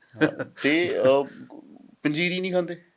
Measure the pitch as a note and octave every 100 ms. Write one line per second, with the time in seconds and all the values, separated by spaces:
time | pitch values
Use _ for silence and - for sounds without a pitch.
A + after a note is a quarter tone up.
0 | _ A2 D#3 - B2 - C3+ D#3+ F3 F#2
1 | C3 C#3 C#3 - B2+ - - - - _
2 | D3 D3+ F3 F#3 F#3 F3+ E3+ E3+ _